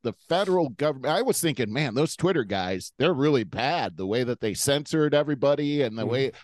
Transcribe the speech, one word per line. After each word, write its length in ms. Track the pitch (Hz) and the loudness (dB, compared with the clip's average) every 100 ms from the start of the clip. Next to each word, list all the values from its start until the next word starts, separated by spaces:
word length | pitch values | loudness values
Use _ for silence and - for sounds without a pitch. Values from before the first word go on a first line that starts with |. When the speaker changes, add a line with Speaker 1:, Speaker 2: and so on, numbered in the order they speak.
Speaker 1:
the 100 | 117 - - | -6 -6 -2
federal 400 | 170 196 180 143 | 0 2 2 0
government, 440 | 104 147 135 135 | 0 -2 0 0
I 80 | 175 | 0
was 200 | 254 - | 0 0
thinking, 320 | 165 131 107 | 0 0 -2
"Man, 220 | 120 147 117 | 0 0 0
those 200 | 156 - | 0 0
Twitter 300 | 175 170 101 | 0 0 0
guys, 480 | 98 90 95 - - | -2 -2 -4 -6 -2
they're 160 | 156 | 0
really 300 | 139 151 135 | 2 2 2
bad, 540 | 101 - 131 170 104 80 | 0 -2 -2 0 -4 -4
the 100 | 95 | -2
way 160 | 117 | -2
that 160 | 120 120 | -2 -2
they 140 | 110 | -4
censored 600 | 90 - 143 - 160 151 | -2 0 0 0 0 4
everybody 680 | 147 151 135 139 143 147 147 | 2 2 0 2 2 0 0
and 160 | 123 113 | 0 -2
the 60 | |
Speaker 2:
Mm-hmm. 80 | 107 | -2
Speaker 1:
way, 200 | 127 147 - | 0 -2 -4